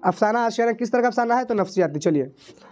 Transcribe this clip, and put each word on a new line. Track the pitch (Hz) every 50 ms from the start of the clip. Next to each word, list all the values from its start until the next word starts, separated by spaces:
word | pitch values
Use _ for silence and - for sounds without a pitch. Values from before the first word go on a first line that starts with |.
| -
अफसाना | 208 175 - - 208 214 240
आशियाना | 240 226 226 - 233 233 233
किस | 233 247 226
तरह | - 254
का | 240 247
अफसाना | - - 240 233 233
है? | 247 254
तो | 247 240
नफसियाती। | 208 196 190 - 196 180 160 147 151
चलिए, | 143 175 156 147 135 139 - _ - - - - - -